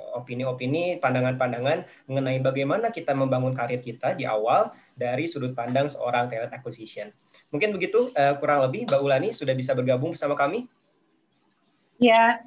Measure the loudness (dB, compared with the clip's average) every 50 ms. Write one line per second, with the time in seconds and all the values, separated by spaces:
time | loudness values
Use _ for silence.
0 | -8 -8 -10 -10 -8 -8 -6 -4 -4 -4 -4 -2 -2 -2 0 0 0 -2 -2 0
1 | 0 2 2 2 2 0 0 0 0 -2 -2 -2 0 0 0 -2 -4 -8 -18 -20
2 | _ -6 -4 -2 -2 0 0 0 0 0 0 0 0 0 0 0 0 -2 -4 -4
3 | -4 -2 0 0 0 0 0 0 0 0 -2 -2 -4 -4 -4 -6 -6 -8 -8 -4
4 | -4 -2 -2 -2 -2 -2 -2 0 2 2 4 4 2 0 -4 -12 _ _ _ -6
5 | -4 -2 -2 -2 -2 -4 -4 -6 -6 -6 -4 -6 -4 0 0 0 0 0 -2 -4
6 | -4 0 0 0 0 0 -4 -6 -6 -8 -8 -10 -12 -12 -12 -12 -14 -14 -12 -12
7 | -12 -14 -16 _ _ _ _ _ _ _ -4 -2 -2 -2 -2 -2 -2 0 2 2
8 | 0 2 2 2 2 2 2 2 2 2 2 4 2 2 0 -4 -2 0 2 2
9 | 4 4 2 2 2 0 -4 -2 -2 -2 -2 0 -2 -2 -2 0 2 2 2 2
10 | 0 -2 -4 -2 -2 -2 0 0 0 0 0 -4 -8 -10 _ _ _ _ _ _
11 | _ _ _ _ _ _ _ _ _ _ _ _ _ _ _ _ _ _ _ 4
12 | 6 8 8 8 8 6 4 4 4